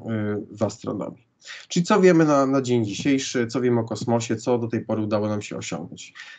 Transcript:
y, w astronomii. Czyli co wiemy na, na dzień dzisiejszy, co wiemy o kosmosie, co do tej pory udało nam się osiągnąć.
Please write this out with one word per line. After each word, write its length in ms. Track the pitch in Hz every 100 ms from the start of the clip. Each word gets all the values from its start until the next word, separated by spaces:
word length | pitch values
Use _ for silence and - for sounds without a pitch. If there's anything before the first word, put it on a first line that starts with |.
| 113 110 104 104 -
y, 40 | 107
w 60 |
astronomii. 640 | 113 - 107 104 - - _ _ - - -
Czyli 180 | 180 170
co 140 | 208
wiemy 240 | 185 165
na, 220 | 156 139 135
na 160 | 135
dzień 220 | 123 123
dzisiejszy, 600 | 104 98 143 135 135 127 113
co 140 | 123
wiemy 200 | 123 120
o 40 |
kosmosie, 520 | 113 107 - 117 113 113
co 220 | - 120
do 100 | 113
tej 160 | 113
pory 180 | 90 110
udało 260 | 104 107 107
nam 140 | 104
się 140 | - -
osiągnąć. 580 | - 78 - - - - -